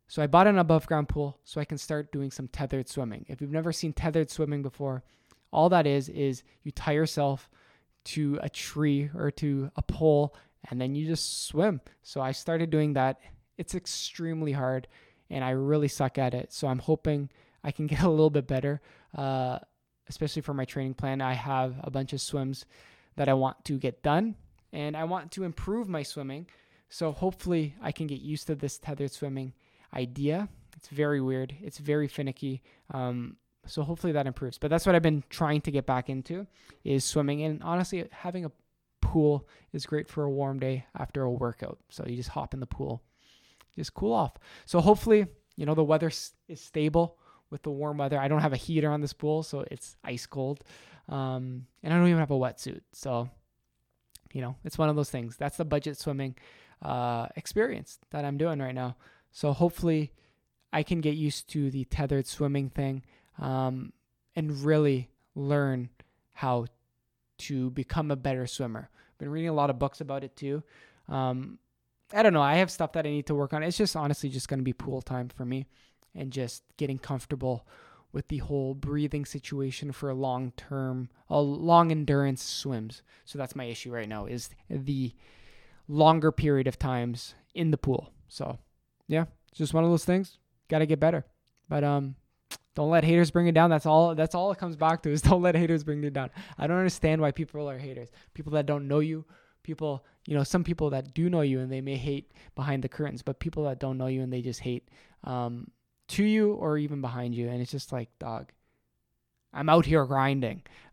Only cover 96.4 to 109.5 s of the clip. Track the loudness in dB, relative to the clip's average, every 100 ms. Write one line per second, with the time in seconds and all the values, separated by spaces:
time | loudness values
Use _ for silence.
96.4 | -16 -4 0 2 2 2 2 4 2 0
97.4 | -6 -6 -8 -8 -10 -12 -14 -18 _ -14
98.4 | -4 0 2 0 2 2 2 -2 -8 -20
99.4 | _ _ -12 -6 -4 -6 -10 _ -2 0
100.4 | 2 2 0 0 0 -2 -4 -2 0 2
101.4 | 2 0 -2 -6 -4 -4 -4 -6 -8 -20
102.4 | -18 -8 -4 -2 -4 -4 -6 -6 -8 -6
103.4 | -6 -4 -4 -2 -4 -2 -2 -2 -2 -4
104.4 | -4 -6 -4 -6 -8 _ _ _ -8 -4
105.4 | -4 -6 -14 _ _ _ -8 2 4 6
106.4 | 4 2 0 0 -2 -4 -6 -4 -4 -4
107.4 | -4 -4 -4 -6 -6 -8 -8 -10 -10 -10
108.4 | -12 _ _ _ _ _ _ _ _ _
109.4 | _